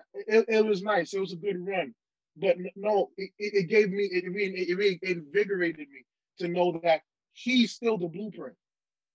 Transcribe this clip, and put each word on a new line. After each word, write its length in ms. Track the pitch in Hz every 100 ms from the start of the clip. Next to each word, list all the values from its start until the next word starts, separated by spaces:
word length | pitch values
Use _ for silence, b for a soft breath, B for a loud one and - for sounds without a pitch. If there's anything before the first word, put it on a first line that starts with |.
| -
it, 300 | 202 202 220 226
it 160 | 220
was 180 | 214 196
nice. 320 | 202 202 156
It 60 | 196
was 120 | 190
a 40 | 175
good 300 | 196 180 180
run. 280 | 190 143 113 _ _ _ 156
But 200 | 185 180
n-, 140 | 180 196
no, 340 | 202 208 - -
it, 140 | 190 -
it, 160 | 208
it 140 | 202 165
gave 220 | 214 208
me, 140 | 202
it 260 | 196 180 185
re-, 360 | 196 196 180 175
it 80 | 185
reinvigorated 1120 | 202 175 185 175 143 180 208 190 170 156 147
me 160 | - _ _ _ -
to 100 | 175
know 320 | 175 180 165
that 200 | 170 160 - _ _
he's 400 | - 240 254 220
still 260 | - 233 220
the 100 | 170
blueprint. 460 | 165 214 175 139 - _ _ _ _ _